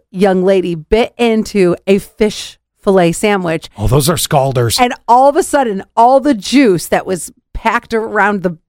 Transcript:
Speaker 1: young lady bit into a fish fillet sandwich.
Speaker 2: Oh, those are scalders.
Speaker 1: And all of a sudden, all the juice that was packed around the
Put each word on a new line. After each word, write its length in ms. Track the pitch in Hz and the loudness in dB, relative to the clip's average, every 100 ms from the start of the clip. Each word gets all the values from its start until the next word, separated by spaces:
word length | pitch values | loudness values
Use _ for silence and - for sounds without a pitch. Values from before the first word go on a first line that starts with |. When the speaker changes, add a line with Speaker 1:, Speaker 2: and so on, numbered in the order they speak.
| _ | _
Speaker 1:
young 320 | 190 196 185 | -2 0 2
lady 320 | 185 196 180 | 2 0 0
bit 380 | 170 151 214 240 - | -6 -2 -2 -2 -2
into 580 | 240 220 208 208 180 - - | 0 0 -2 0 0 0 0
a 120 | 202 | -2
fish 600 | - - 214 - - - _ _ | -2 -4 -4 -4 -14 -18 _ _
fillet 340 | 214 190 170 | 0 2 2
sandwich. 560 | 165 214 202 175 160 - - | 0 -2 -2 -2 -6 -8 -6
Speaker 2:
Oh, 100 | 104 | 0
those 200 | 135 135 | 0 0
are 60 | 120 | -2
scalders. 640 | - 151 135 123 117 - | 0 0 0 0 -2 0
Speaker 1:
And 140 | 254 - - | -2 -2 0
all 220 | 240 277 | 4 4
of 80 | 294 | 2
a 60 | |
sudden, 420 | - 294 247 190 - - | 0 0 -2 -4 -8 2
all 200 | 233 269 | 4 4
the 140 | 269 | 2
juice 540 | 226 - 247 254 175 - | -2 0 2 4 2 0
that 160 | 190 | -4
was 260 | 143 185 - - _ | -4 -8 -8 -18 _
packed 400 | - 226 226 - | -6 -4 -4 -4
around 500 | 226 220 208 202 208 | -6 -4 0 0 0
the 140 | 175 160 | -4 -8